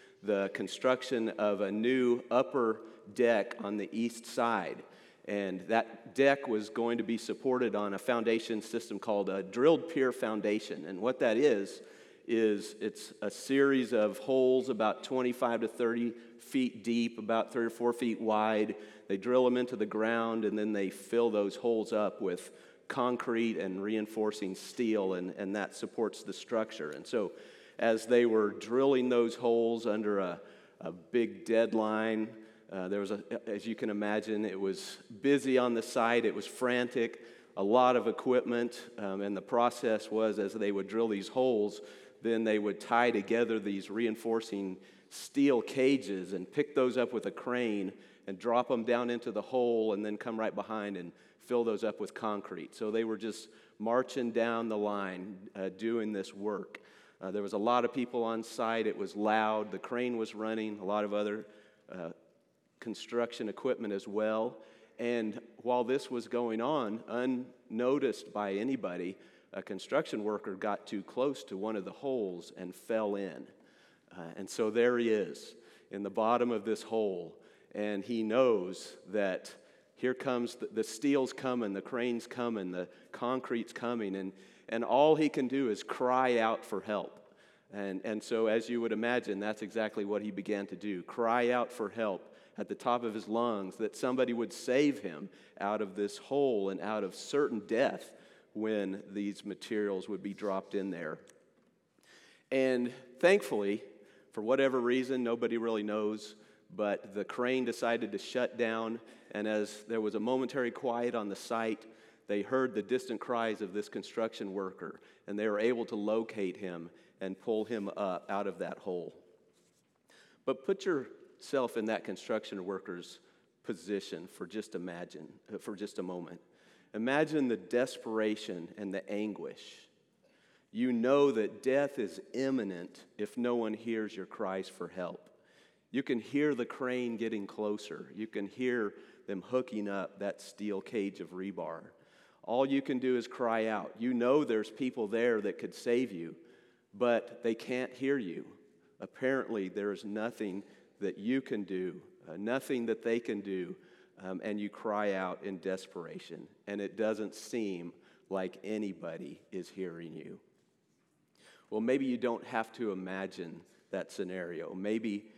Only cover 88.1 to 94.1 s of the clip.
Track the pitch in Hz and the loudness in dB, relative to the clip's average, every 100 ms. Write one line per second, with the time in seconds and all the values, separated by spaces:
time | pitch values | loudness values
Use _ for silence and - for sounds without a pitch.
88.1 | 107 - 113 113 113 113 120 117 107 117 | -4 -2 2 4 2 2 0 0 0 2
89.1 | 123 117 98 104 107 104 113 107 110 101 | 2 0 -2 -2 -4 -4 -2 -2 -2 -2
90.1 | 104 104 98 98 104 98 90 104 92 - | -2 -2 -6 -2 -2 -2 -6 -6 -6 -6
91.1 | - 113 120 120 123 117 - 104 113 110 | -2 2 4 4 2 0 -2 -6 -2 -2
92.1 | 90 - - - - 104 101 127 120 117 | -2 -8 -20 -18 -12 -8 -4 0 0 0
93.1 | 107 104 113 120 107 95 - 107 - 131 | -4 -2 0 2 0 -4 -4 -4 -2 0